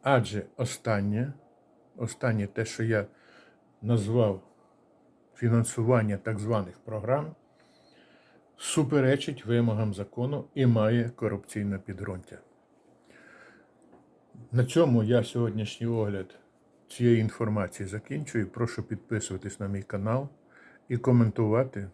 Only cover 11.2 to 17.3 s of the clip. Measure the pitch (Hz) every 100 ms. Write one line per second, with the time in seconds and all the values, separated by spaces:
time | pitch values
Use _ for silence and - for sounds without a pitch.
11.2 | 110 98 - 107 101 98 95 92 98 92
12.2 | - - _ _ _ _ _ _ _ -
13.2 | - - - - _ _ _ - _ _
14.2 | _ - - 120 123 165 165 120 107 120
15.2 | 120 120 117 104 107 - 117 117 104 98
16.2 | 92 - _ _ _ _ _ - 120 113
17.2 | 110